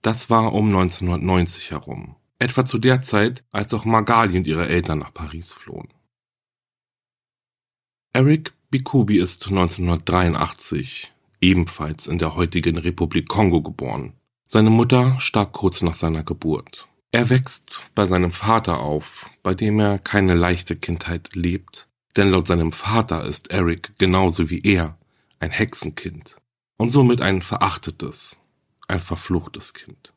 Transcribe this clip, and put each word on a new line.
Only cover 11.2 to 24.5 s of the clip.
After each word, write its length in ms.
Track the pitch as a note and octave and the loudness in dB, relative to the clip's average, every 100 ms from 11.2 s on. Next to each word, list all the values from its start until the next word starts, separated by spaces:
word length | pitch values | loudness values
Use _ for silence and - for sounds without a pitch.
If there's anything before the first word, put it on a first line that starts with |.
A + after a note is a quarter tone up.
| _ _ | _ _
ebenfalls 640 | F#2 F2+ E2+ - D#2 D#2 - | 2 4 0 -4 -8 -8 -6
in 100 | E2+ | -4
der 180 | E2 | -4
heutigen 440 | D#2+ E2+ F2 E2+ D#2+ | -2 -2 -2 -2 -2
Republik 500 | E2+ F2+ E2 E2+ E2 | -4 -4 -2 -2 -2
Kongo 320 | - G2+ E2+ | 2 2 2
geboren. 540 | D2+ - C2 A#1 - - _ _ _ | -2 -8 -8 -8 -10 -16 _ _ _
Seine 220 | A2 A2 | 4 6
Mutter 480 | A2+ B2 B2+ B2 C3 | 6 6 4 4 2
starb 340 | - A2+ G2+ | 0 0 -2
kurz 300 | - F#2+ - | 0 -2 0
nach 120 | F2 | -2
seiner 280 | D#2+ E2 D#2+ | -2 -2 -4
Geburt. 640 | D#2 D2 D#2+ D2+ - - - _ _ | -6 -6 -4 -4 -6 -20 -20 _ _
Er 200 | A#2 B2 | 0 4
wächst 500 | B2+ C3 - _ - - - | 2 2 -4 _ -20 -8 0
bei 100 | G2 | 2
seinem 240 | F#2 F2+ | 2 2
Vater 480 | F2 G2+ A2+ A2 D#2 | -2 2 2 2 -2
auf, 500 | C#2 D2+ - - - _ | -2 -4 -6 -18 -20 _
bei 140 | - F#2 | -4 -2
dem 240 | G#2+ G#2+ | 0 2
er 180 | G#2 G2+ | 2 0
keine 360 | - G#2 F#2+ | 0 2 4
leichte 420 | F2 F2 F2 - E2+ | 4 4 0 -4 -8
Kindheit 540 | - E2+ - E2+ - | -6 -6 -6 -10 -8
lebt, 540 | F#2 F2 F#2 - - - _ _ | -6 -4 -4 -10 -20 -20 _ _
denn 160 | - G2 | 2 4
laut 160 | F#2 D#2+ | 4 2
seinem 240 | E2+ D#2+ | 2 0
Vater 540 | - - A2+ - E2 | -2 -2 0 0 -4
ist 260 | - D2+ - | -4 -8 -6
Eric 480 | F#2+ F2 E2+ - _ | -2 0 -2 -8 _
genauso 500 | F#2 F#2 F#2 E2+ | 2 4 4 2
wie 140 | E2 | -2